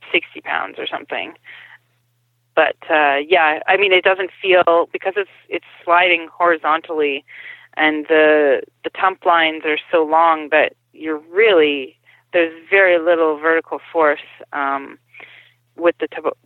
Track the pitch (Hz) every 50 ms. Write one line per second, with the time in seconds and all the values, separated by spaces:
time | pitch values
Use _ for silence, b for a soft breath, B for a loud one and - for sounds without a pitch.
0 | - - - 170 - - - 151 - - 151 - - - - - - - 160 -
1 | 143 - 135 110 90 - - _ B B B B B B B B B _ _ _
2 | _ _ _ _ _ _ _ _ _ _ - - 156 - - _ - - 165 151
3 | 147 143 139 143 147 156 185 175 160 151 156 - - - 190 196 208 190 185 185
4 | - 190 190 185 190 165 - - - 190 180 180 175 170 165 170 151 - - 170
5 | - 190 185 - - - _ _ _ - - 170 _ - - - - 175 170 175
6 | 185 180 175 165 165 160 - - 175 170 165 160 - 151 156 175 - - 165 156
7 | 147 143 139 143 _ B B B B B B B B B B - 156 156 156 151
8 | 147 - 160 156 156 151 151 151 147 139 127 - - _ _ _ - 165 - -
9 | 196 190 185 _ - 185 170 165 160 156 160 156 151 156 151 147 - - - 165
10 | 156 151 156 165 170 165 160 156 151 139 156 151 123 - - _ _ _ _ -
11 | 156 160 156 151 156 165 175 196 226 220 190 160 151 147 143 139 131 - _ _
12 | b b b b b b - 175 165 165 160 165 165 - 196 196 190 180 175 165
13 | 160 175 170 165 160 156 151 147 156 165 165 165 - - 160 139 - - - 170
14 | 156 147 147 - - - - - - - - 143 139 139 139 139 139 - - _
15 | _ B B B B B B B B B B B B _ _ - 170 170 - -
16 | 160 - - 160 156 147 - _ _